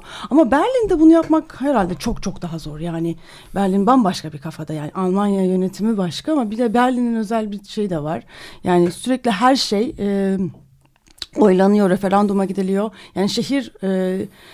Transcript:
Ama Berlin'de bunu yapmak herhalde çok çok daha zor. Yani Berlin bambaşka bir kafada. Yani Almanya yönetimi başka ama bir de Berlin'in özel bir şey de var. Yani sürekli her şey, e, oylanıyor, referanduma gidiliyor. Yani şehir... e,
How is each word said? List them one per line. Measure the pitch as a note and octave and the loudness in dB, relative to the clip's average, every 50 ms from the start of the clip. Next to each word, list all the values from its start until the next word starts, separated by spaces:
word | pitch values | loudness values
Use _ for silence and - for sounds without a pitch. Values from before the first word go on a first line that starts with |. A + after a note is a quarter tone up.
| - - - - - - | -4 -10 -14 -14 -6 2
Ama | - D#4 D#4 G#3+ | 4 4 4 4
Berlin'de | B3+ D4 F#4 A#4+ C5 B4+ A4+ G4 F#4+ D4+ | 4 2 2 2 0 0 0 2 2 6
bunu | D#4+ D#4+ | 6 6
yapmak | E4 E4 D#4+ - D#4 D#4+ D#4 - - - | 6 6 4 2 0 0 0 -4 -8 -4
herhalde | B3+ D4 C#4 A3 F#3 E3+ F3+ | -2 0 0 0 0 -2 -4
çok | - - A#3+ A3+ - - | -4 -4 -4 -4 -4 -6
çok | G3+ - - | -6 -6 -8
daha | - E3 E3 D#3+ | -8 -10 -10 -10
zor. | - D3+ D3 D3+ | -10 -12 -10 -8
Yani | E3 E3+ E3 E3 E3 E3+ E3 E3 - - - - - - - | -8 -6 -4 -4 -4 -4 -6 -8 -12 -20 -20 -20 -18 -8 -4
Berlin | F#3+ G3+ F#3+ F#3+ G3+ G3 | -2 0 2 2 2 4
bambaşka | G#3+ C4 C4 A3+ F3+ F#3 - - D#3 D3+ | 4 4 4 4 2 -2 -4 -8 -12 -12
bir | |
kafada. | C#3 - D#3+ D#3+ - D#3 D3+ D#3 | -12 -12 -12 -12 -10 -10 -8 -8
Yani | D3+ D3 - - | -8 -8 -8 -6
Almanya | F#3 F#3 F#3 F#3 G3 G#3 G3+ G3 G3 F#3+ | -4 -2 0 0 0 0 2 2 2 2
yönetimi | F3+ F#3 F#3 F#3 F#3 F#3+ - G3+ A3+ A3+ | 0 0 0 -2 -2 -4 -2 -2 -2 0
başka | G3+ F#3 E3+ - - - D4 | 0 -2 -4 -6 -6 -4 -2
ama | D#4+ D4 A#3 G#3 | -2 0 -2 -2
bir | A3 | -2
de | A3 B3 A3+ G#3 | -2 -2 0 2
Berlin'in | A#3+ B3 B3+ B3+ A#3+ B3 A#3+ A#3 | 2 2 2 2 0 -2 -2 -2
özel | A3+ A3 F#3+ A#3 A3+ A3 G#3 | -2 -4 -2 -4 -4 -4 -4
bir | G3+ G3 G3 | -8 -10 -12
şey | - - A3 G#3 G3 | -10 -6 -6 -4 -4
de | F3 D#3 C#3+ | -4 -4 -4
var. | D3+ - - - - - - - - - - - | -4 -6 -6 -8 -14 -20 -20 -20 -20 -18 -6 -2
Yani | F#3 F3+ F3 F3 F3 | 2 2 4 2 2
sürekli | F3 - - A#3+ B3+ B3+ - A#3+ | 0 -4 -4 -4 -4 -2 0 -2
her | G3 F#3 A#3+ B3+ C#4 | 0 2 4 4 4
şey, | B3+ - - G#3+ G3+ A#3 - - - | 2 0 -2 -2 -2 -2 -4 -4 -4
e, | G3+ G3+ G3+ G3 G3 F#3+ F#3+ F#3+ G3 D#3+ - - - _ _ _ _ _ _ _ _ _ _ _ - - - | -4 -2 0 0 0 0 0 -2 -4 -6 -8 -12 -20 _ _ _ _ _ _ _ _ _ _ _ -18 -6 0
oylanıyor, | D#4 G#3+ G#3 F#3 F#3 F#3+ G3+ G#3 G#3 G#3 F#3 | 4 4 6 6 6 4 4 4 4 4 4
referanduma | F#3 F#3+ - F#3 F#3+ G3+ G#3+ G3 G3 G3 F#3+ | 2 0 0 2 2 2 2 2 0 0 -2
gidiliyor. | F#3 F#3+ G3 F#3+ F#3+ F#3+ G3 G#3 A3 A3 - - - - | -2 -2 -4 -2 -2 -2 -2 -2 -4 -8 -12 -20 -8 -4
Yani | F3+ F#3+ G3 | -2 -2 -2
şehir... | - A#3+ F#3+ C3+ C4+ C#4 A#3 - - _ G3 | -2 -4 -4 -2 -2 -4 -4 -6 -10 _ -4
e, | F#3+ F#3+ F#3 F#3 F#3 F#3 F#3+ G#3 G3+ - - - - | -2 -2 0 0 -2 -2 -4 -6 -10 -12 -20 -20 -20